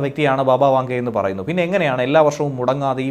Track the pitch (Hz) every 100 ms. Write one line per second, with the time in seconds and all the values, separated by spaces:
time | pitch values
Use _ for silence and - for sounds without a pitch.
0 | 143 143 143 135 131 131 139 131 127 127
1 | 123 107 98 95 95 175 170 196 156 127
2 | 127 156 151 147 147 127 123 139 139 131
3 | 131